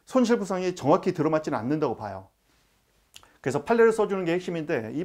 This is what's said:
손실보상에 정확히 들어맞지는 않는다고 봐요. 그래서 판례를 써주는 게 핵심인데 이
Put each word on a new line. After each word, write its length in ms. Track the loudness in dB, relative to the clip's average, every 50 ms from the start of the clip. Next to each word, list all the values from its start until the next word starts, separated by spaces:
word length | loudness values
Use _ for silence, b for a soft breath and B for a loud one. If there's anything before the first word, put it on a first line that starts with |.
| b
손실보상에 720 | -2 0 2 4 4 2 2 0 -2 -4 -4 -2 -4 -4
정확히 380 | -2 2 2 2 2 2 0 0
들어맞지는 440 | 0 0 0 0 0 0 -2 -4
않는다고 380 | -2 -2 -2 -2 0 -2 -2 -4
봐요. 320 | -4 -8 -10 -10 -12 -14 -18 _ _ _ _ _ _ _ _ _ _ _ _ _ _ _ B B B B B B B
그래서 220 | -4 -4 -4 -2 0
판례를 280 | 2 4 6 6 6
써주는 320 | 4 2 0 0 -2 -2 0
게 80 | 0 -2
핵심인데 600 | -2 -2 -4 -6 -6 -4 -2 -2 -2 -4 -4 -6
이 80 | -6